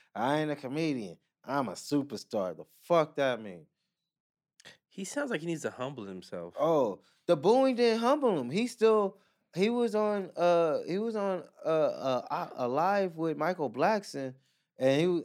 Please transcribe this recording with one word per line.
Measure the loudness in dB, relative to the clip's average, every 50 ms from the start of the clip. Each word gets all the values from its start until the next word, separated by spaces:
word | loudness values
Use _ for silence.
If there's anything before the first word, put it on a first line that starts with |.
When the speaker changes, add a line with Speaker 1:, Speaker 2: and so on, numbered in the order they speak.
| _ _ -6
Speaker 1:
I | -2 0 0 0 0
ain't | 0 -2 -4
a |
comedian. | -6 -6 -6 -4 -2 -2 -2 -2 -4 -6 -8 -12 -16 _ _ _ _ _
I'm | -6 -4 -2 -2 -4
a | -6
superstar." | -10 -6 -2 -2 -2 -2 -2 -6 -12 -10 -6 -4 -4 -4 -4 -6
The | -10 -14 -20 _ _ -4
fuck | 0 2 2 2 2 -2
that | -2 -2 -2 -2 -4 -6
mean? | -12 -16 -16 -18 _ _ _ _ _ _ _ _ _ _ _ _ _ _ _ _ _ _ _ -20 -20 -20 _ _ _
Speaker 2:
He | _ -12 -12
sounds | -8 -6 -6 -4 -2
like | -4 -4 -4
he |
needs | -4 -6 -4 -6
to | -8
humble | -8 -8 -8 -8 -8 -10 -10
himself. | -10 -12 -12 -12 -12 -12 -10 -10 -10 -4 -2
Speaker 1:
Oh, | 0 2 4 4 2 2 -2 -4 _ _ _ _ _ 0
the | 0
booing | 2 4 4 4 6 4 4 2
didn't | 4 4 2 2 2
humble | 2 2 2 2 2 2 2 0
him. | 0 -2
He | -2 -2 -2
still, | -2 0 2 4 6 6 4 4 0 -2 -8 _ _ _ _ _ _ -2
he | 0 0 2
was | 2 2 0 0 2
on, | 0 0 0 0 -2 -4 -6 -2
uh, | 2 4 4 6 6 4 4 2 0 -2 -2
he | -2 -2
was | -2 -2 -2
on, | -2 -2 -2 -2 -4 -6 -10 _ -6 -2
uh, | 0
uh, | 2 2 2 2 0 -2 -2 -2 0 -2 -2 -4 -4 -6 -6 -6 -6 -4
uh, | -2 -2
live | 0 2 2 2 2 2 0 0 -2
with | -4 -4 -2 -2
Michael | -2 -2 -2 -2 -2 -4 -4
Blackson, | -2 0 2 2 2 0 -2 -6 -8 -8 -8 -8 -10 -14 _ _ _ _ _ _ _
and | 0 2 4 4 4
he, | 4 2 2 0 -2